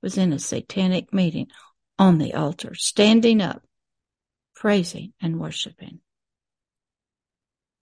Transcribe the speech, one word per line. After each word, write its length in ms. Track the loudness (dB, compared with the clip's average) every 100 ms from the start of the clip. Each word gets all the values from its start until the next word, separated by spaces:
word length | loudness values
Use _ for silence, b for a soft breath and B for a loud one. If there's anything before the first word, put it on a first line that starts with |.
was 160 | -6 0
in 160 | 0
a 60 | 0
satanic 760 | -4 -8 -6 -2 0 0 -2
meeting 360 | 0 0 -2 -10 b b _ _ 2
on 220 | 4 4
the 160 | 2
altar, 400 | -4 -4 -6 -12
standing 640 | -8 -6 2 4 6 4 2
up, 220 | 0 -6 _ _ _ _ _ _ _ _ _ _
praising 560 | 0 0 0 -8 -16 -8
and 180 | -6 -6
worshiping. 640 | -8 -10 -10 -12 -20 -20 _ _ _ _ _ _ _ _ _ _ _ _ _ _ _ _ _ _